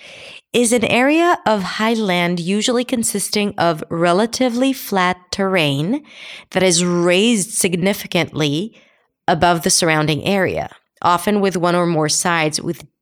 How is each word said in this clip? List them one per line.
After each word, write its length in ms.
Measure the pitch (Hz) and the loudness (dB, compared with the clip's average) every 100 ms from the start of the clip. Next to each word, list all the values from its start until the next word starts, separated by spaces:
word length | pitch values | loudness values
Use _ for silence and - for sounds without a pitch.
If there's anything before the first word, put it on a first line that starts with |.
| - - - - _ | -20 -20 -20 -20 _
is 180 | 226 240 | 0 2
an 120 | 240 | 0
area 540 | - 233 269 320 339 - | 2 2 2 4 2 2
of 180 | - 214 | 0 0
high 320 | 180 - 220 | -2 -2 0
land 460 | 226 202 175 175 175 | 0 0 0 0 -2
usually 440 | 170 208 208 240 | -2 -2 0 -2
consisting 680 | 247 262 226 202 - 214 202 - | -2 -2 -2 -4 -4 -2 -2 0
of 260 | 170 156 - | 0 -2 -4
relatively 840 | 170 170 180 233 233 254 233 269 | 0 2 2 0 0 0 2 0
flat 460 | 262 - 196 180 180 _ | -2 -2 0 0 -2 _
terrain 720 | - 190 185 147 139 165 285 - - - - - | -4 0 2 0 0 -2 -4 -8 -20 -20 -20 -6
that 100 | 185 | 0
is 200 | 185 170 | 2 2
raised 680 | 180 175 175 180 226 226 170 | 2 2 2 4 2 0 -2
significantly 1300 | - 190 175 190 202 - 175 156 151 151 147 220 - _ _ _ _ - | -2 -2 0 0 -2 -2 -2 -2 -2 -2 -2 -6 -12 _ _ _ _ -2
above 320 | 170 175 170 | 2 2 2
the 80 | 185 | 2
surrounding 560 | - 170 156 151 151 | 2 2 2 0 0
area, 460 | - 196 165 78 - - _ - | 0 0 0 -2 -6 -12 _ -4
often 400 | - 175 - 208 | 0 0 0 0
with 120 | 196 | 0
one 200 | 180 175 | 0 0
or 120 | 175 170 | 2 2
more 220 | 160 156 | 0 0
sides 540 | - 180 165 156 151 | -2 0 0 0 -2
with 240 | - - - _ | -6 -8 -14 _